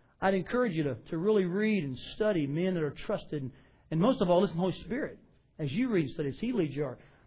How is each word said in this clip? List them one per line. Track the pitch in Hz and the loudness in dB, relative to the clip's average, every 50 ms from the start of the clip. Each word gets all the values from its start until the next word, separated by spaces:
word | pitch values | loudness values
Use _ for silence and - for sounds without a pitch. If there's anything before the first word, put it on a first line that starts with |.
| _ _ _ _ | _ _ _ _
I'd | 180 196 196 | 0 2 2
encourage | 190 180 - - 247 247 226 160 | 2 0 0 0 0 0 2 0
you | 160 151 | 0 0
to, | 139 123 - - - | 0 -2 -4 -6 -6
to | 180 160 | -4 0
really | 175 214 214 208 185 | 2 4 4 4 4
read | 175 170 202 214 220 214 196 147 | 2 2 2 2 2 2 2 0
and | 139 127 120 - - - | -2 -6 -8 -10 -10 -4
study | - 214 214 208 165 143 | -2 0 2 2 2 0
men | 135 143 160 180 190 180 | 0 0 0 0 0 0
that | 170 156 | 0 -2
are | 143 | -2
trusted, | - - - - 208 - - - 156 147 | -4 -6 -4 -4 -4 -4 -4 -6 -6 -6
and, | 135 120 - - - _ _ _ _ _ | -6 -8 -10 -14 -20 _ _ _ _ _
and | 160 160 | 0 2
most | 180 247 262 - | 4 4 4 2
of | 208 175 | 2 4
all, | 175 175 | 6 6
listen | 202 190 165 | 4 4 2
to | 165 | 0
the | |
Holy | 185 185 160 - - | 0 0 -2 -4 -6
Spirit | - 226 262 302 139 101 - - _ _ _ _ _ _ - | -8 -6 -4 -4 -6 -8 -12 -20 _ _ _ _ _ _ -6
as | 160 139 | -6 -4
you | 131 208 262 254 | -2 0 0 2
read | 220 180 151 | 2 2 0
and | 120 - | 0 -2
study, | - 151 139 | -4 -4 -4
as | 127 - | -4 -4
He | 214 240 | -4 -2
leads | 254 214 165 139 131 | 0 0 0 0 -2
your | 143 151 | -4 -4
heart. | 131 120 - - - - _ _ | -6 -6 -10 -16 -20 -20 _ _